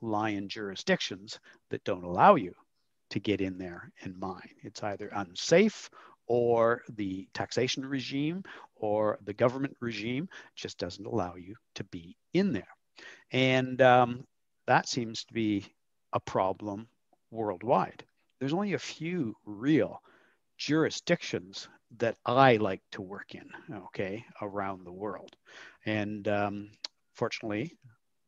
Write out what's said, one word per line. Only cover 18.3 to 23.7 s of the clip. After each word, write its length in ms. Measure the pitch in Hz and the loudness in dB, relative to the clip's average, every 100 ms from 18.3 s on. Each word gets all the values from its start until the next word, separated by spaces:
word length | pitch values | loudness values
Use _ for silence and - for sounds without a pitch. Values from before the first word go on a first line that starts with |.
| - | -6
There's 140 | 135 | -2
only 200 | 175 208 | -2 0
a 60 | 160 | -4
few 560 | - - 165 180 113 - 107 | -6 -8 -6 -4 -4 -6 -12
real 560 | 101 135 147 90 - _ _ _ _ _ - | -4 4 4 4 -2 _ _ _ _ _ -10
jurisdictions 1120 | - 160 131 - - 175 - 101 90 - - - _ 117 | 0 2 2 0 0 0 0 -6 -6 -14 -16 -20 _ -2
that 200 | 117 - - | -2 -2 2
I 320 | 123 135 110 | 6 8 8
like 240 | 104 92 - | 2 -2 -8
to 100 | - | -12
work 320 | 95 98 - | -12 -12 -14
in, 160 | - - - - | -16 -16 -18 -14